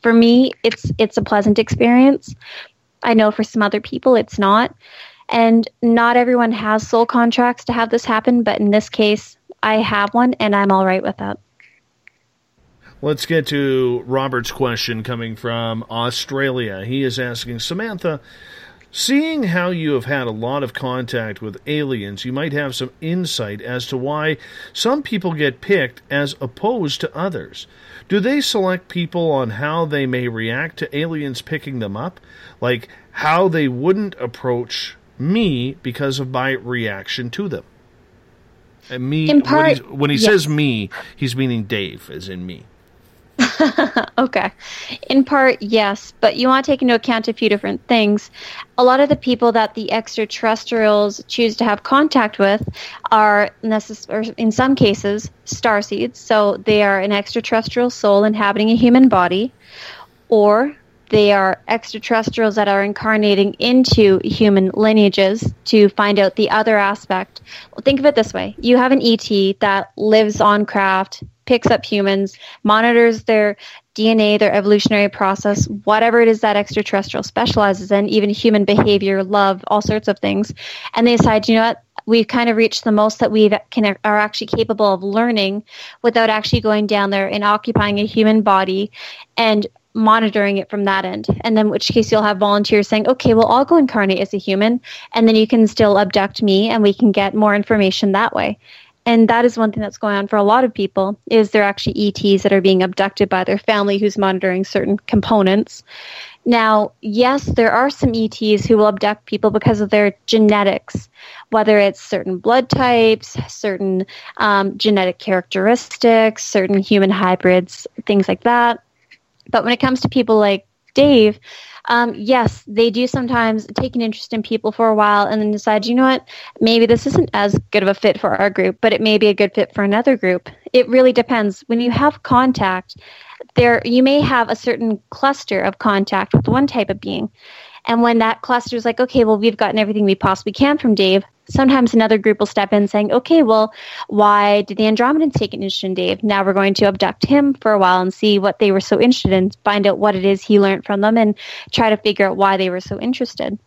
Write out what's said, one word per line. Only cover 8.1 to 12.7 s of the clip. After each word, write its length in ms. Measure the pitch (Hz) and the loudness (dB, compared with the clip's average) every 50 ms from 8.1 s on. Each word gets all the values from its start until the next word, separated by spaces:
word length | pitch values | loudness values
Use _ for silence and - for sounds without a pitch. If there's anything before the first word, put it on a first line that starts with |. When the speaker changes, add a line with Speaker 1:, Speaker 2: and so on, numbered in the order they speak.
| 226 220 220 - 247 240 226 | -4 -2 0 0 0 2 0
Speaker 1:
but 180 | 226 202 - | 0 -2 0
in 100 | 208 208 | 0 2
this 180 | 202 214 214 - | 2 0 0 -2
case, 480 | - - 214 208 208 214 - - _ _ _ _ - _ - | -2 0 0 0 0 -2 -4 -14 _ _ _ _ -10 _ -2
I 140 | 214 220 | 0 0
have 380 | 220 226 202 214 202 202 208 - | 0 0 -2 -2 -2 -2 0 0
one, 200 | 233 247 254 247 - | 2 2 2 0 0
and 160 | 220 214 202 | -2 0 0
I'm 160 | 202 202 196 190 | 0 2 2 2
all 140 | 190 190 | 2 2
right 160 | 190 185 190 - | 2 0 -2 -4
with 160 | - 190 - | -6 -8 -8
that. 200 | 202 - - - _ _ _ _ - _ _ _ _ _ _ _ _ - _ _ _ _ _ _ _ _ _ _ _ _ | -10 -10 -10 -12 _ _ _ _ -20 _ _ _ _ _ _ _ _ -20 _ _ _ _ _ _ _ _ _ _ _ _